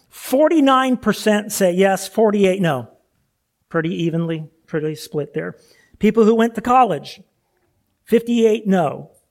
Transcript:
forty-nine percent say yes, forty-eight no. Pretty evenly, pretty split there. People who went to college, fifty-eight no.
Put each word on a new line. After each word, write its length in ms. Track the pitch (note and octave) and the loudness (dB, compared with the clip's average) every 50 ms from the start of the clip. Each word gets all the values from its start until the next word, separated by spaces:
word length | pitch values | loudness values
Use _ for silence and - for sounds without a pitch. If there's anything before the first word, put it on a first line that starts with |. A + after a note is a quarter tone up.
| _ _ | _ _
forty-nine 880 | - - - - B3+ C4+ D#4 D#4 E4+ D#4 C4+ C4+ C4 C4 C4 C4 B3+ | -20 -18 -8 -2 2 2 4 4 4 4 4 4 4 2 2 0 -2
percent 560 | B3 - A3 G3 - - G#3+ G#3 G#3 G#3 G#3 | -2 -2 -2 -2 -2 0 0 0 0 -2 -4
say 200 | - - G3 F3+ | -4 0 0 0
yes, 360 | F3 F#3 G3 G3 F#3+ F#3 - - | 2 2 2 2 0 -2 -6 -6
forty-eight 520 | - G#3 A3+ G#3+ G#3 G#3 G3 F#3 F#3 G3+ | -2 0 0 2 2 2 2 2 2 0
no. 300 | F3+ E3 C#3 B2 A#2 - _ _ _ _ _ _ _ _ _ _ _ _ _ _ _ _ | 0 -2 -2 -4 -6 -12 _ _ _ _ _ _ _ _ _ _ _ _ _ _ _ _
Pretty 260 | - E3 D#3 E3+ F#3+ F3 | -6 -4 -4 -4 -4 -4
evenly, 460 | E3 E3 D#3 E3 E3+ E3 E3 D#3 D#3 D3 _ _ _ | -4 -4 -2 -4 -4 -4 -6 -8 -10 -14 _ _ _
pretty 300 | _ - D#3 D3+ D#3 D#3 | _ -8 -6 -6 -6 -8
split 360 | D3+ - - - D3+ C#3+ - | -10 -12 -10 -8 -8 -8 -8
there. 240 | - D#3 D#3+ F3 - _ _ _ _ _ _ _ _ - | -8 -10 -10 -10 -12 _ _ _ _ _ _ _ _ -2
People 240 | - G#3+ G#3+ A#3 G#3+ | -2 0 2 4 4
who 100 | G#3 A#3 | 4 4
went 220 | A3 A3+ A#3 A3+ | 2 0 -2 -2
to 40 | G#3 | -4
college, 600 | - B3 B3 C4 A3+ G3 D#3+ C#3 C#3 - - - - _ _ _ _ _ _ _ _ _ _ _ _ _ _ _ | -2 2 2 4 4 2 0 -4 -8 -12 -20 -20 -20 _ _ _ _ _ _ _ _ _ _ _ _ _ _ _
fifty-eight 640 | _ - A3 A#3 A#3 A#3 A#3+ A#3 A3+ A3 G#3+ A3+ - | _ 0 0 0 2 0 0 2 2 2 2 0 0
no. 460 | G3 F#3+ F3+ D#3+ C3+ C3 C#3 C#3+ - _ _ _ _ | 0 0 2 0 0 -4 -8 -14 -18 _ _ _ _